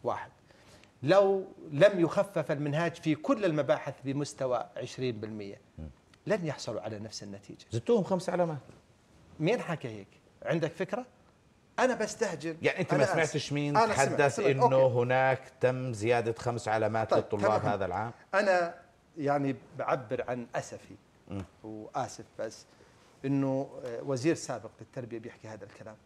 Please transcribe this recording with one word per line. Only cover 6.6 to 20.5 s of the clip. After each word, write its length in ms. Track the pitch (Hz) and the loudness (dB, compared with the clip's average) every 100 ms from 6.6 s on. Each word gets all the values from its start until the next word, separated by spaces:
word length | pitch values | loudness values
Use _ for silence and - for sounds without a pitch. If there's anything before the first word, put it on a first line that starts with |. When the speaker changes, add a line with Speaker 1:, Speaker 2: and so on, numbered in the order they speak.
| - 107 | -8 -8
Speaker 1:
على 180 | 107 107 | -8 -10
نفس 240 | 107 - | -10 -12
النتيجة. 420 | 104 98 - - - | -14 -16 -16 -20 -8
Speaker 2:
زدتوهم 320 | 117 - 233 | -8 2 2
خمس 260 | 170 185 175 | 2 -2 -2
علامات. 280 | 175 170 147 - - _ _ _ _ - - | 0 0 -2 -10 -20 _ _ _ _ -20 -2
Speaker 1:
مين 220 | 156 240 | 0 0
حكى 260 | - 160 127 | -2 -6 -6
هيك؟ 200 | 107 98 _ _ _ - | -12 -16 _ _ _ -2
عندك 260 | 160 151 | 0 -2
فكرة؟ 340 | - 190 220 254 _ _ _ _ _ _ - | -4 -4 -4 -8 _ _ _ _ _ _ 0
أنا 160 | 254 247 | 2 2
بستهجن. 640 | 214 - 214 160 156 160 | -4 -2 -4 -4 -8 -2
Speaker 2:
يعني 180 | 147 135 | -2 0
أنت 140 | 180 | 0
Speaker 1:
أنا 40 | 170 | 2
Speaker 2:
ما 60 | |
Speaker 1:
آسف. 100 | 135 | 4
Speaker 2:
سمعتش 400 | 165 156 151 - | 2 2 0 -2
مين 240 | 143 147 147 | -2 2 4
Speaker 1:
أنا 80 | 220 | 4
سمعت، 140 | 196 143 | 4 2
Speaker 2:
تحدث 260 | 170 143 175 | 4 2 4
Speaker 1:
سمعت. 140 | 170 | 2
Speaker 2:
إنه 140 | 135 127 135 | 4 6 6
Speaker 1:
أوكي. 200 | 131 120 | 6 4
Speaker 2:
هناك 460 | 120 127 131 127 - - | 2 4 4 2 -4 0
تم 320 | 127 127 127 | 0 0 -4
زيادة 400 | 110 110 120 113 | -2 2 2 2
خمس 340 | 110 123 120 110 | -2 -2 -4 0
علامات 440 | 110 110 110 110 | 2 2 0 2
Speaker 1:
طيب، 120 | - | 0
Speaker 2:
للطلاب 380 | - 104 101 110 | 0 0 2 2
Speaker 1:
تمام. 120 | 107 | 2
Speaker 2:
هذا 120 | 101 95 | -2 -2
العام؟ 260 | 90 113 - - | -2 -4 -8 -2
Speaker 1:
أنا 420 | 190 202 180 170 170 - _ _ - | 0 4 2 0 -6 -20 _ _ -6
يعني 380 | 139 143 139 120 - 135 | 0 0 0 -4 -10 -8
بعبر 460 | 113 147 113 127 - | -2 -2 -2 -6 -4
عن 200 | 123 120 | -6 -6